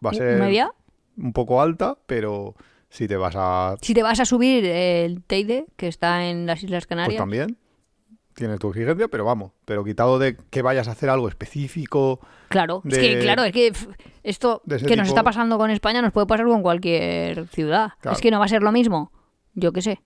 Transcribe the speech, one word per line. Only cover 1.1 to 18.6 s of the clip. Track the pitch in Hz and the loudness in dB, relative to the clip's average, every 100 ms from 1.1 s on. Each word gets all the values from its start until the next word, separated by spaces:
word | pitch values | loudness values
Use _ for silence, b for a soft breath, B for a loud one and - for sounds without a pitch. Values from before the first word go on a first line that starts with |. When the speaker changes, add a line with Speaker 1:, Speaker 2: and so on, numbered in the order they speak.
| - | -8
Speaker 1:
un | 127 | -4
poco | 120 117 123 | -4 0 2
alta, | 156 165 208 285 - | 2 0 -4 -4 -6
pero | 120 107 101 101 - b b b | -4 -4 -6 -10 -16 b b b
si | - 107 | -8 -4
te | 98 | -2
vas | 92 95 | -2 0
a | 92 92 92 98 | 0 0 -2 -4
Speaker 2:
Si | - 233 | 0 2
te | |
vas | - 220 | 2 0
a | 247 | 2
subir | 240 254 254 185 | 2 4 2 2
el | 170 180 175 170 175 | 0 0 0 0 -4
Teide, | - 196 208 247 320 - | -4 -2 -2 -4 -6 -10
que | 180 | -10
está | - 170 175 175 | -2 0 0 -2
en | 170 170 | -4 -4
las | 165 | -6
Islas | 196 180 | -4 -8
Speaker 1:
Pues | - | -6
Speaker 2:
Canarias. | 170 180 220 | -4 -4 -2
Speaker 1:
también | 98 110 175 240 _ _ _ _ _ _ _ - | -4 -4 -4 -8 _ _ _ _ _ _ _ -10
tienes | 117 104 | -6 -4
tu | 107 | -6
exigencia, | 101 117 170 226 | -4 -2 -2 -2
pero | 120 107 | -2 -2
vamos, | 117 92 _ - | -2 -6 _ -6
pero | 104 | -6
quitado | 101 104 120 131 | -4 0 2 4
de | 135 117 - | 0 -2 -8
que | 131 | -2
vayas | 127 131 113 | 0 0 -2
a | |
hacer | 110 139 | -4 0
algo | 131 113 | 0 -2
específico | - - 143 139 170 139 147 135 127 B B B | -6 -12 -8 -8 -8 -4 0 0 -2 B B B
Speaker 2:
Claro, | 196 165 185 147 | -2 -2 -4 -2
es | 131 | 2
Speaker 1:
de | |
Speaker 2:
que, | 240 123 | 4 2
claro, | 156 226 | 2 2
es | 220 | 2
que, | 226 233 | 2 2
pf, | - 214 - b b | 0 -12 -18 b b
esto | - 190 240 220 | -10 -2 -2 -2
Speaker 1:
de | - 143 | -4 -4
ese | 143 | 0
Speaker 2:
que | 220 | 2
nos | 190 | 4
Speaker 1:
tipo. | 214 | 4
Speaker 2:
está | 226 | 2
pasando | 214 233 220 | 0 0 2
con | 220 | 2
España | 208 214 240 | 0 0 0
nos | 233 | 2
puede | 208 202 | 2 2
pasar | 220 233 | 2 4
con | 226 | 4
cualquier | 180 170 185 165 170 170 170 170 170 | 2 0 0 0 0 -2 -4 -6 -8
ciudad. | - 151 185 220 - | -4 0 0 0 -4
Speaker 1:
Claro. | 123 - | -6 0
Speaker 2:
Es | |
que | 226 | 2
no | 214 | 2
va | 196 | 2
a | |
ser | 220 | 2